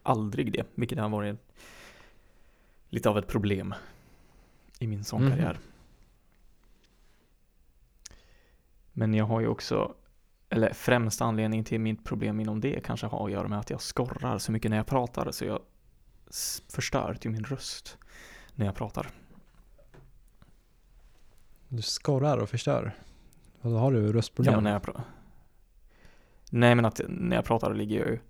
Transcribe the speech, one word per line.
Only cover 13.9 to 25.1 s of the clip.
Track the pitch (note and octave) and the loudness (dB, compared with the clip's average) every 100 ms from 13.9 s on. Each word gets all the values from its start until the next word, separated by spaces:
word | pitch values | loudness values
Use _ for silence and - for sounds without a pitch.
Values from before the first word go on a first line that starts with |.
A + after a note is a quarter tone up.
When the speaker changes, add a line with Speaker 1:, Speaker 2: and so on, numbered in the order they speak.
| - B2+ - B2+ G#2+ | -4 -4 -2 -4 -2
Speaker 1:
så | - | -2
mycket | A2 A2 | -2 0
när | G#2+ | 0
jag | G#2+ | 2
pratar, | C3+ B2 - - | 0 0 -2 -4
så | - - | -4 -4
jag | A2 - _ - _ - - - | -4 -8 _ -20 _ -20 -20 -16
s-, | - - - - | -8 -8 -8 -10
förstör | - - C3+ - | -8 -2 -2 -2
till | G2+ A#2 | -4 -6
min | A2 | -6
röst | A2 C3+ - - - - - - - - - - | -4 -8 -8 -12 -14 -20 -20 -20 -20 -20 -18 -4
när | G#2 | -4
jag | F#2 | -2
pratar. | A2 - - - - - - - - - - - - - - - - - _ _ _ - - - - - - - - | -6 -6 -10 -14 -20 -20 -20 -20 -20 -20 -20 -20 -20 -20 -20 -20 -20 -20 _ _ _ -20 -20 -20 -20 -20 -20 -20 -10
Speaker 2:
Du | B2 | -6
skorrar | A2+ - - C3+ C#3+ B2+ | -4 -4 0 2 4 2
och | G#2+ | 0
förstör? | A#2+ - B2+ G#2 - - - - - - - | -2 0 0 0 -8 -18 -20 -20 -20 -20 -8
Vad | A#2 A2+ | -2 2
har | C3 | 4
du, | B2 G#2 | 4 4
röstproblem? | A2 A2+ - B2 | 2 0 2 4
Speaker 1:
Ja, | G#2+ | 6
men | |
när | G#2 | 4
jag | G#2 | 0
pra-, | - - - | -2 -8 -10